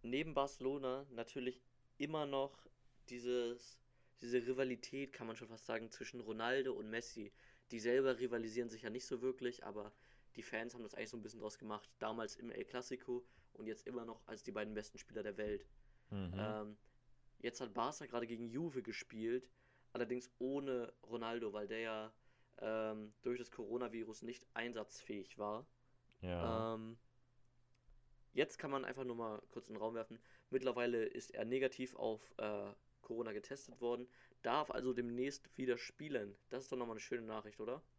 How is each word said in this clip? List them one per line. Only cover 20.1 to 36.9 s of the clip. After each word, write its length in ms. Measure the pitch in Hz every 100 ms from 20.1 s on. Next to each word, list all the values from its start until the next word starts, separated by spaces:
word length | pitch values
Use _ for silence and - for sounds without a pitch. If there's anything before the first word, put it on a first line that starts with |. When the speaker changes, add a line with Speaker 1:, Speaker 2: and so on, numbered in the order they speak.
| 123 - _
Speaker 1:
ohne 540 | 127 139 139 123 117 - -
Ronaldo, 460 | 117 113 117 113
weil 140 | 104 104
der 120 | 113
ja, 320 | 113 110 110 - - - - -
ähm, 540 | 110 110 110 107 107 -
durch 160 | 120 123
das 120 | 117
Coronavirus 720 | - 104 120 120 113 113 107
nicht 240 | 117 120 -
einsatzfähig 840 | 113 120 113 104 - - 104 92 -
war. 280 | 104 107 147 _ _ - - -
Speaker 2:
Ja. 540 | 90 87 110 113 113
Speaker 1:
Ähm, 240 | 113 110 117 - - - - - - _ - - - - - -
jetzt 240 | - 156 -
kann 120 | 147
man 140 | 135
einfach 200 | - 127
nur 120 | 127 117
mal 260 | 113 107 -
kurz 180 | 117 -
in 60 |
den 80 | 110
Raum 120 | 110
werfen. 240 | 117 113 113 - - _
Mittlerweile 540 | 131 127 120 120 117
ist 260 | 113 - -
er 120 | -
negativ 500 | 113 131 131 - 127 -
auf, 380 | 113 107 - -
äh, 340 | 107 104 101 101 _ _
Corona 300 | - 117 113
getestet 480 | 104 - 135 - 117
worden, 260 | 120 120 123 - - -
darf 280 | 117 135 151
also 220 | - 127
demnächst 580 | 123 120 120 135 139 - -
wieder 180 | 131 120
spielen. 600 | - - 151 131 101 101 _
Das 120 | 127
ist 100 | 131
doch 40 | 127
nochmal 180 | 120